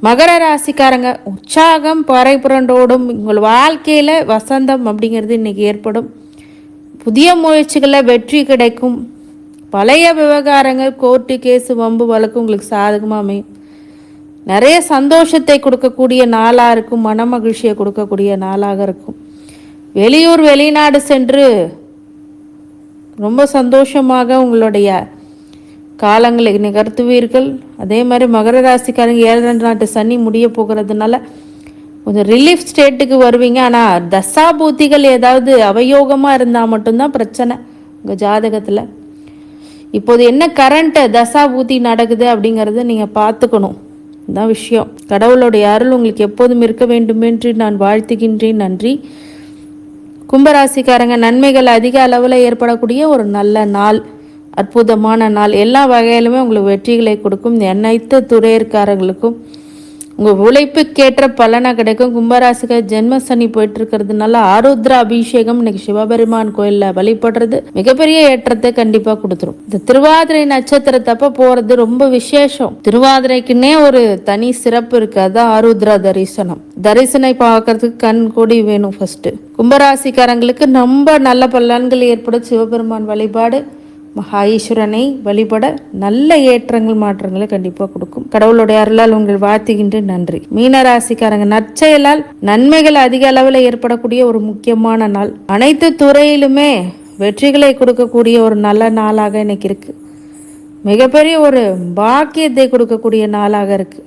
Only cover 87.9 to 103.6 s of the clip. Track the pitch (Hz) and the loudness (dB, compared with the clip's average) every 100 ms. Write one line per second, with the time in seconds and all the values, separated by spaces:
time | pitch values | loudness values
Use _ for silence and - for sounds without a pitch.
87.9 | 196 180 - - 220 214 226 214 214 214 | -10 -12 -12 -6 0 2 4 2 2 2
88.9 | 220 226 214 208 202 202 214 214 208 208 | 2 2 2 0 -2 0 -2 -2 -2 -2
89.9 | 220 202 180 175 160 - 208 247 262 254 | -2 -4 -6 -6 -8 -8 -2 2 4 4
90.9 | 240 233 226 220 208 208 214 220 - 311 | 2 -2 -4 -2 -2 0 -2 -4 0 2
91.9 | 302 285 302 294 - 202 214 262 320 311 | 4 2 0 -2 -8 -2 2 4 4 4
92.9 | 294 254 254 269 262 262 262 254 240 240 | 4 2 2 2 2 2 4 2 0 -4
93.9 | 233 240 240 247 226 214 208 - 226 220 | -4 -4 0 0 0 -4 -8 -4 -2 0
94.9 | 220 214 202 208 - - 196 262 302 330 | -2 -2 -2 -6 -8 -6 0 2 2 0
95.9 | 330 285 285 294 294 277 269 294 240 180 | 2 2 4 4 2 0 2 0 0 -4
96.9 | 180 - - 196 208 285 285 285 269 247 | -12 -20 -6 -6 0 0 4 2 4 2
97.9 | 240 240 233 233 233 226 214 208 208 226 | 2 0 0 2 4 2 0 0 0 0
98.9 | 220 214 214 208 208 214 202 196 196 - | 0 -2 -2 -2 -4 -6 -6 -6 -8 -12
99.9 | - - - - - - - - - 202 | -20 -20 -20 -20 -20 -20 -20 -20 -12 -2
100.9 | 208 254 285 302 320 294 262 214 185 180 | 2 4 4 2 2 2 2 0 -4 -6
101.9 | 175 214 262 302 311 311 247 262 254 226 | -2 0 0 -2 -2 -4 0 0 2 0
102.9 | 226 226 220 214 208 202 208 | -2 -2 -2 -2 -2 -2 -2